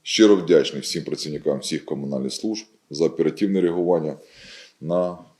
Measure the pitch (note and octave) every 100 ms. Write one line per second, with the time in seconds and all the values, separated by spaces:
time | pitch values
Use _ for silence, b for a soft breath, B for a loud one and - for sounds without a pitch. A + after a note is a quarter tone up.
0 | - - G#2+ G2 E2 D#2+ C2+ C#2+ - F2
1 | C#2+ D2 D#2 D2 D2+ C#2 - D2+ - C#2
2 | C#2 C2+ C2 - A2 G#2+ - _ _ D2
3 | D#2+ - D#2+ - G2+ F#2+ F2 E2+ F2 F2
4 | D#2 C#2 B B B B B _ D#2 F2
5 | F2+ F2 -